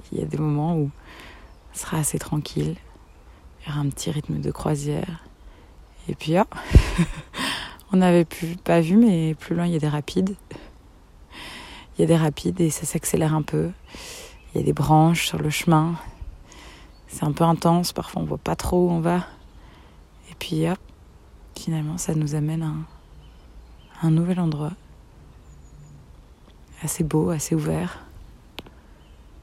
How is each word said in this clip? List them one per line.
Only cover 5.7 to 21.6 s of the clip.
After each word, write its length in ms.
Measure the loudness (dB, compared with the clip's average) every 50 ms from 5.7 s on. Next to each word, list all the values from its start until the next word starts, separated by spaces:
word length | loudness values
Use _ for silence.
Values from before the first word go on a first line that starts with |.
| -20 -20 -20 -20 -20 -12 -8 -8
Et 60 | -8
puis 200 | -6 -2 2 2 2
hop, 160 | 2 0 -2 -10 0 4 6 6 6 4 2 0 0 0 -4 -8 -14
<laughs> 640 | -14 -10 -8 -6 -6 -6 -6 -8 -12 -16 -18 -6 0
on 60 | 2
n'avait 280 | 4 6 6 6 6 4
plus, 300 | 2 -2 -6 -8 -6 -8
pas 260 | -4 0 2 4 4
vu, 160 | 4 6 6
mais 380 | 6 8 8 6 4 2 0 -2
plus 200 | -2 -4 -4 -2
loin, 120 | 0 0
il 60 | 0 0
y 20 |
a 40 | 2
des 80 | 2
rapides. 480 | 0 0 -2 -4 -4 -2 0 0 0 -2 -6 -12 -18 -18 -18 -18 -20 -20 -20 -20 -20 -20 -20 -20 -20 -20 -20 -20 -20 -18 -18 -16 -16 -16 -16 -18 -18 -20 -20 -20 -6 -2
Il 40 | 0
y 20 | 4
a 20 |
des 100 | 4 4
rapides 420 | 4 4 2 0 -2 -2 -2 0 2
et 100 | 2 0
ça 160 | 0 -2 -4
s'accélère 500 | -4 -4 -4 -2 -2 0 2 2 2 2
un 80 | 0 0
peu. 280 | -2 -2 -2 -2 -2 -6 -10 -16 -20 -18 -18 -16 -16 -16 -18 -18 -20 -20 -20 -12 -8 -4
Il 40 | -2
y 40 | 0
a 20 |
des 80 | 0 0
branches 540 | 0 2 4 6 6 6 6 4 2 0
sur 100 | -2 -2
le 120 | -2 -2 -2
chemin. 460 | -2 0 2 4 4 4 4 2 -2 -6 -8 -12 -16 -14 -14 -14 -16 -16 -20 -20 -20 -20 -20 -20 -20 -20 -20 -20 -20 -20 -20
C'est 160 | -16 -8 -4 -4
un 100 | -2 0
peu 100 | 2 4
intense, 500 | 4 4 4 4 4 4 4 2 0 -4
parfois 300 | -6 -8 -6 -6 -6 -4
on 20 |
voit 120 | -4 -4 -4
pas 160 | -4 -4 -4
trop 320 | -4 -2 0 2 4 4
où 40 | 4
on 80 | 2 2
va. 280 | 2 2 0 0 -2 -6 -10 -20 -20 -20 -20 -20 -20 -20 -20 -20 -20 -20 -20 -20 -20 -20 -20 -20 -20 -20
Et 40 | -16 -14
puis 280 | -8 -4 -2 0 0
hop, 120 | 0 -2 -4 -8 -14 -20 -20 -20 -20 -20 -20 -20 -20 -20 -20 -20 -20 -18
finalement 420 | -10